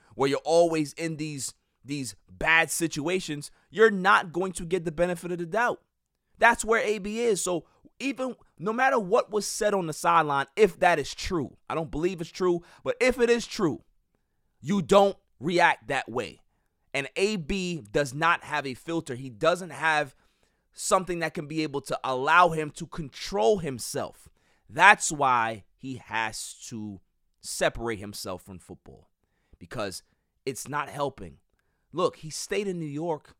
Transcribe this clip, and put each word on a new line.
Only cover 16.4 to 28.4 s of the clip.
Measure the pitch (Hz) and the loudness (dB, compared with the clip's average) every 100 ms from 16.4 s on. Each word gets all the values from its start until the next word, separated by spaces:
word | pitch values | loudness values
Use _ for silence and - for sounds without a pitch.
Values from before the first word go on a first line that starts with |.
| _ _ _ _ _ 131 | _ _ _ _ _ -6
And | 135 - | -6 -2
A | 196 214 | 0 0
B | 139 196 180 165 104 | -4 -4 -4 -6 -4
does | 147 143 | -2 -2
not | 139 165 170 | 0 2 0
have | - 147 139 | -2 -6 -4
a | |
filter. | 123 - 170 156 | -8 -6 -4 -4
He | 131 135 | -8 -12
doesn't | 107 156 175 180 | -2 2 2 -2
have | 135 160 151 139 - _ _ _ _ _ | -2 0 2 0 -8 _ _ _ _ _
something | - - 190 175 170 | -10 0 0 0 -4
that | 160 175 | -4 -6
can | 147 | -6
be | 156 | -4
able | 156 139 | -4 -6
to | - 143 | -6 -6
allow | 127 131 143 170 180 | -4 -2 4 6 6
him | 160 151 | 4 -6
to | - 165 | -10 -12
control | - 151 - - 196 220 202 | -12 -12 -12 -6 0 2 2
himself. | 156 123 - 135 101 - - _ _ _ _ | 0 -8 -8 -8 -8 -12 -20 _ _ _ _
That's | 117 190 208 - | 6 8 8 4
why | 151 139 123 113 110 - _ | 0 2 2 0 -4 -14 _
he | 135 127 - | -14 -14 -8
has | 107 110 110 - - - | -4 -4 -6 -12 -16 -14
to | 117 107 95 _ _ _ _ | -12 -12 -14 _ _ _ _
separate | - - 165 - 117 104 | -12 -2 -2 -2 -6 -8
himself | 104 104 107 92 | -10 -12 -10 -10